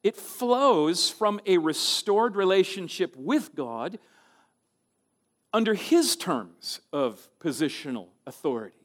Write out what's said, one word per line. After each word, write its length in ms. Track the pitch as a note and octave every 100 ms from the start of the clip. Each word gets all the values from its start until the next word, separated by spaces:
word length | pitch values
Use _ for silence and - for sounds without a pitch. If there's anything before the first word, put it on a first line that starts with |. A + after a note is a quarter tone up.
it 120 | G3+
flows 920 | - - - B3 B3 C#4 F#3 D3+ F3 -
from 320 | - G#3+ G#3 G#3
a 100 | F3+
restored 800 | D#3+ D3+ - - - G3+ A#3 G3+
relationship 800 | F#3+ F#3+ F#3 G3 E3 - F3+ -
with 380 | C#3 C#4+ -
God 440 | - B2 A2+ C#3+ G#3 _ _ _ _ _ _ _ _ _ _ _ _ _ _ _
under 220 | A3 A3
his 420 | G#3 - E4+ C4+
terms 680 | - F#3 C3 F#2 - - - _
of 340 | D3 C3 G2 - _
positional 680 | E3 C3 D3 - D3 A#2+ F2+ _ -
authority. 500 | - D3+ A#2+ G2+ _